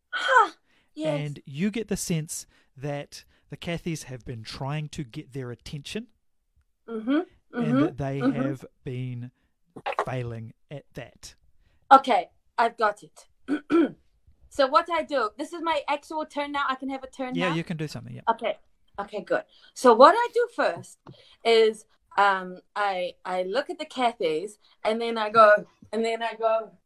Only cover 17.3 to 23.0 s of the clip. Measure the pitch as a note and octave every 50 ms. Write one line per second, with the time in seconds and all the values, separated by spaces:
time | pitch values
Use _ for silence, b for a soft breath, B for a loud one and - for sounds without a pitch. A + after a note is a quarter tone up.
17.3 | B3+ - F3+ F3+ D#3+ E3 E3 - F3 D3+ D#3 D3 - A#2+ A#2 B2 B2 B2 - -
18.3 | A3+ - - - - - _ _ _ _ _ _ _ - G3+ - G#3 G#3 F3+ -
19.3 | E3 B2+ - b b b b b b - - B3+ A3+ A3 C4+ D#4+ F#4 A#4 A#4+ A#4
20.3 | - A4+ A#4+ - - - C4 F#3+ E3+ F3 - - - _ _ B B B B B
21.3 | B B - A3+ A#3 A3+ A3+ A3 A3 - - _ _ _ _ _ - F#3+ G3+ G3+
22.3 | F#3+ F#3+ F#3 F#3 F3+ F3+ - _ - G3+ G#3 G3+ F#3+ F3+